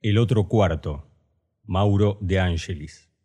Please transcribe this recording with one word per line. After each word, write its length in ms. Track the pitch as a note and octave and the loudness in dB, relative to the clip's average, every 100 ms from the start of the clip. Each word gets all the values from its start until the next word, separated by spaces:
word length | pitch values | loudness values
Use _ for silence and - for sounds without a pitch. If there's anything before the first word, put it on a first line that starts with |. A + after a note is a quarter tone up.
El 180 | A2 G#2 | 2 2
otro 280 | A#2 A2+ G2 | 2 2 2
cuarto, 600 | A2+ F#2+ D#2+ - C#2+ - _ _ _ _ _ | 2 2 0 -6 -10 -14 _ _ _ _ _
Mauro 560 | G#2 F#2+ G#2 G2 G#2 G2 | -6 0 2 2 2 0
De 180 | G2 F#2+ | -4 0
Angelis. 720 | F2+ E2 - E2 D2+ - _ _ | 0 -2 -6 -12 -12 -18 _ _